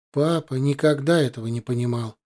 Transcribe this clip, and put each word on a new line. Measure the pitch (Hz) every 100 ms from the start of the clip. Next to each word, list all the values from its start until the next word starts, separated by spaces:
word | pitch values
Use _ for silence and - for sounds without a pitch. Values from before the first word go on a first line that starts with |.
| _
"Папа | 139 156 165 -
никогда | 131 143 139 151 143 143 170
этого | 131 117 117
не | 117
понимал. | 123 120 120 117 110 -